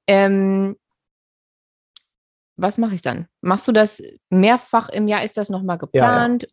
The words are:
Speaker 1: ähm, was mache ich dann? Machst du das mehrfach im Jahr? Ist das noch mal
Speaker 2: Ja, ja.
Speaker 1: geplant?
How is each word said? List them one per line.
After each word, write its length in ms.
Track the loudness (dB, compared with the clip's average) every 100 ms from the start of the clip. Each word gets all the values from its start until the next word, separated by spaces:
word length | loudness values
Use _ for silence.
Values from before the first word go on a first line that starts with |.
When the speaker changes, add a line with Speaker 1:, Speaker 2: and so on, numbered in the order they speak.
| 2
Speaker 1:
ähm, 720 | 4 4 2 0 0 -2 -6 _ _ _ _ _ _ _ _ _ _ _ -20 _ _ _ _ _ -6
was 200 | -4 -2
mache 160 | -4
ich 80 | -4
dann? 260 | -6 -8 -10 _
Machst 260 | -4 -2 2
du 40 |
das 320 | 2 2 -2 -18 -20 _
mehrfach 600 | 2 4 2 0 -2 -2
im 180 | -4 -2
Jahr? 160 | -2
Ist 140 | -4 -6
das 120 | -6
noch 140 | -6
mal 160 | -6 -6 -2
Speaker 2:
Ja, 100 | 2
ja. 240 | 2 2 0
Speaker 1:
geplant? 200 | -2 -6